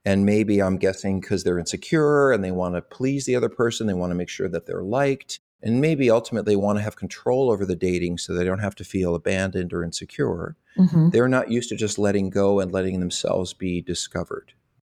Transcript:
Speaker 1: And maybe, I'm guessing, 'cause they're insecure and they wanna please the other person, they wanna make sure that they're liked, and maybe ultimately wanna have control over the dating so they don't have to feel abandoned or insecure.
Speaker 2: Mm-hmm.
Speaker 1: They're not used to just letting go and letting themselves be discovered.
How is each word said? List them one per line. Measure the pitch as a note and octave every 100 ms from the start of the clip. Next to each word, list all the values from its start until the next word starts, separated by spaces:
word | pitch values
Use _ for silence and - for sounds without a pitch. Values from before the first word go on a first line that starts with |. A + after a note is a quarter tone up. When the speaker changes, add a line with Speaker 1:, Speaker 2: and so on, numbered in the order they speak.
| G2+
Speaker 1:
And | G2 G2+
maybe, | G#2 G#2+ G2+
I'm | F#2+ F#2
guessing, | F#2+ F#2+ G2 F#2+
'cause | - G2
they're | F#2 F2
insecure | E2 - - E3 D3 D3 C#3
and | A2+
they | F#2+
wanna | F2+ F2+ F2
please | - - C3 C#3 C3
the | B2
other | A2+
person, | - A#2 A#2+ A2
they |
wanna | F#2 F2+ F2
make | F2+
sure | - F#2+
that | E2+ -
they're | F2
liked, | F#2 B2 C#3 C3+ - - _ _
and | - A#2+
maybe | D#3 D3+ B2+
ultimately | A2+ - A2+ G2+ G2+
wanna | G2+ G#2
have | G#2+ -
control | F2+ - - B2+ C3
over | G#2 F#2+
the | F2
dating | F#2 F2+ F2 F2
so | -
they | F2
don't | F2+ F#2+
have | G2+ -
to |
feel | - F#2+ F2+ E2+
abandoned | F#2+ F#2+ F#2+ F#2 F2
or | F2
insecure. | E2+ - F#2+ - C3 F2 E2 - _ -
Speaker 2:
Mm-hmm. | F#3 E3 D#3+
Speaker 1:
They're | A#2 B2+
not | B2+ -
used | A#2 A#2
to | G#2
just | G#2+ -
letting | G#2 G2+ F#2+
go | G2 G2 G2+
and | F#2
letting | F#2+ F#2+ F#2
themselves | F2+ - - F#2 F2+
be | - F#2 F2
discovered. | E2+ F2 - F#2 E2+ - - _ _ _ _